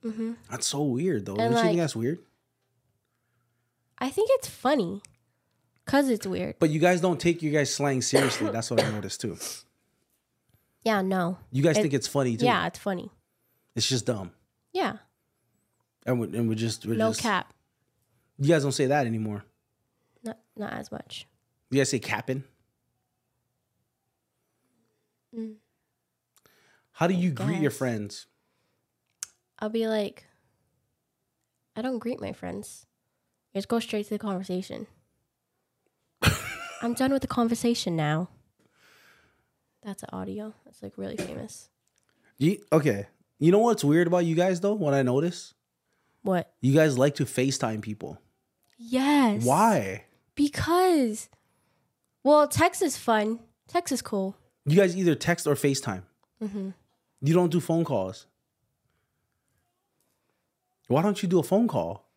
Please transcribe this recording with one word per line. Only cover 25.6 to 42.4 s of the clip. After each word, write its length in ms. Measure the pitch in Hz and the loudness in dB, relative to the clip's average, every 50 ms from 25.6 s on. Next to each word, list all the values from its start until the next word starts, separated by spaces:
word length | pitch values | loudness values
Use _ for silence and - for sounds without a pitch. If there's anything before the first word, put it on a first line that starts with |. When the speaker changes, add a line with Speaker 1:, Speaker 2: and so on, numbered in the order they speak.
| _ _ _ _ _ _ _ _ _ _ _ _ _ _ _ _ _ _ _ _ _ _ _ _ _ _ _ | _ _ _ _ _ _ _ _ _ _ _ _ _ _ _ _ _ _ _ _ _ _ _ _ _ _ _
Speaker 2:
How 140 | - 165 | -2 0
do 60 | 175 190 | 0 2
Speaker 1:
I 40 | |
Speaker 2:
you 140 | 175 175 180 | 2 0 0
greet 280 | 143 113 113 139 170 170 | -2 -2 -2 -2 0 0
your 100 | 151 139 | 0 0
Speaker 1:
guess. 80 | 117 | 0
Speaker 2:
friends? 480 | - 131 127 117 107 104 98 - - - _ _ _ _ _ _ _ _ _ _ _ _ _ _ _ _ _ _ _ - - _ _ _ _ _ - | -2 -4 -2 -2 -4 -6 -8 -12 -16 -20 _ _ _ _ _ _ _ _ _ _ _ _ _ _ _ _ _ _ _ -16 -16 _ _ _ _ _ -10
Speaker 1:
I'll 100 | 214 214 | -8 -4
be 180 | 220 226 226 | -2 -2 -2
like, 380 | 220 220 214 208 196 - - - _ _ _ _ _ _ _ _ _ _ _ _ _ _ _ _ _ _ _ _ _ _ _ _ _ _ _ _ _ _ | 0 0 -2 -2 -4 -8 -14 -20 _ _ _ _ _ _ _ _ _ _ _ _ _ _ _ _ _ _ _ _ _ _ _ _ _ _ _ _ _ _
I 60 | 214 | -8
don't 180 | 226 254 262 226 | -6 -4 -6 -4
greet 200 | - 233 254 - | -6 -6 -8 -6
my 100 | - - - | -8 -10 -10
friends. 520 | - 185 180 175 202 214 - - - _ _ _ _ _ _ _ _ _ _ _ _ _ _ _ | -10 -10 -10 -10 -10 -12 -14 -18 -20 _ _ _ _ _ _ _ _ _ _ _ _ _ _ _
I 40 | 196 | -8
just 80 | 196 | -4
go 120 | - 233 233 | -2 -4 -4
straight 240 | 226 - - 208 208 | -2 -4 -6 -6 -4
to 40 | - | -4
the 80 | 214 202 | -8 -6
conversation. 680 | - 208 196 180 190 190 180 180 190 - - - 214 - _ _ _ _ _ _ _ _ _ _ _ _ _ _ _ _ _ _ _ _ _ _ _ _ _ _ | -4 -4 -6 -6 -6 -6 -6 -6 -6 -8 -12 -12 -12 -16 _ _ _ _ _ _ _ _ _ _ _ _ _ _ _ _ _ _ _ _ _ _ _ _ _ _
Speaker 2:
<laughs> 600 | - - - - - - - 762 698 698 - - | 0 0 0 0 -6 -10 -12 -12 -12 -14 -12 -6
Speaker 1:
I'm 120 | - 233 240 | -6 -6 -2
done 180 | - 262 262 | 0 0 0
with 100 | 277 269 | 0 0
the 60 | - | -2
conversation 680 | 247 - 247 240 226 233 - - 233 233 - - 190 170 | -2 -2 0 0 0 0 0 0 0 0 0 -2 -2 -2
now. 340 | 160 151 151 151 160 180 - _ _ _ _ _ _ _ _ _ _ _ _ _ _ _ _ _ _ _ _ _ _ _ _ _ _ _ _ _ _ - | 0 0 0 0 0 -2 -4 _ _ _ _ _ _ _ _ _ _ _ _ _ _ _ _ _ _ _ _ _ _ _ _ _ _ _ _ _ _ -14
That's 200 | 208 196 - - | -14 -12 -12 -14
an 60 | - | -12
audio. 420 | - 185 185 190 190 208 214 220 220 _ _ | -10 -10 -8 -8 -8 -10 -10 -12 -14 _ _
That's, 160 | 262 220 - | -20 _ -16
like, 120 | - 196 _ | -16 -16 _
really 200 | - 196 190 - | -10 -10 -8 -8
famous. 520 | - 180 - - - - 214 - - - _ _ _ _ _ _ _ _ _ _ _ _ _ _ | -8 -8 -8 -10 -12 -12 -12 -16 -18 -20 _ _ _ _ _ _ _ _ _ _ _ _ _ _
Speaker 2:
You, 240 | _ | _